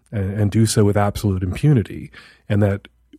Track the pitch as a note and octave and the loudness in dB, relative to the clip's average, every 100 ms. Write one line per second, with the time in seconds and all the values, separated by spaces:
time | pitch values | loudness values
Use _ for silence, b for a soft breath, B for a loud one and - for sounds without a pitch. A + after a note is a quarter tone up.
0 | _ G#2 F#2+ G2+ G2+ A2+ A2+ - G2+ G2+ | _ -6 -6 -2 0 2 2 4 2 2
1 | G#2 - G#2+ F#2 F#2 - D3 C3+ F2+ D#2 | 0 -2 -2 -2 -4 -2 2 2 0 -8
2 | - B B B B G#2 G#2 G2+ - _ | -16 B B B B 0 0 -2 -8 _
3 | _ | _